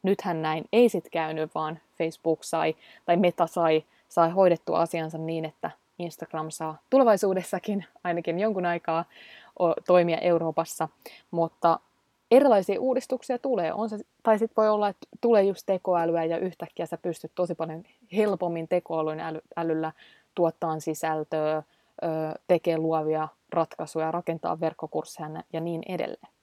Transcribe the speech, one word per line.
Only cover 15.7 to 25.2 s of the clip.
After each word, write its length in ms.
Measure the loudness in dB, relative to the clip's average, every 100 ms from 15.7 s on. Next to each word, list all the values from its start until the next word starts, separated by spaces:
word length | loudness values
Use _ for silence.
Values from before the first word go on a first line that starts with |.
| -2 0 0 2 0
ja 140 | -2 -2
yhtäkkiä 480 | -4 -8 -14 -10 -8
sä 120 | -6
pystyt 340 | -8 -8 -12
tosi 200 | -6 -4
paljon 280 | -4 -6 -8 -14 _ _ 0
helpommin 520 | 0 0 -2 -4 -2
tekoälyn 520 | -2 -2 -4 -2 -4
äly-, 220 | -8 -10 _ -6
älyllä 360 | -2 -2 -2 -8 -20 _ _
tuottamaan 460 | 0 0 0 -4 -4
sisältöä, 760 | -4 -4 -2 -4 -2 -2 -2 -2
ö, 60 | -6 _ _ -8 -6 -4 -6 -8 0
tekee 320 | 2 2 0
luovia 500 | 0 0 0 -2 -4 _ _
ratkaisuja, 580 | -2 -2 -4 -8 -4 -4
rakentaa 500 | -4 -4 -4 -4 -2
verkkokursseja 680 | -4 -4 -8 -6 -8 -12